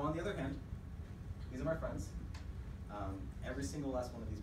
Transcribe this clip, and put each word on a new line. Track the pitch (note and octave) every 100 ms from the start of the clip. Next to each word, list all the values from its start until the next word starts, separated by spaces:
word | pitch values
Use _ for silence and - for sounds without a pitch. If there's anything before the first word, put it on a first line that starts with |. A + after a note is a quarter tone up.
on | D3 E3
the |
other | G3+
hand, | - - - - - - - - - - - -
these | B2+
are | D3
my | -
friends. | - - - - - - - - - - -
Um, | G#2 F#2+ F#2+ - - -
every | C3
single | C#3 D3 C#3
last | B2+ B2
one | A#2
of | A2+
these | -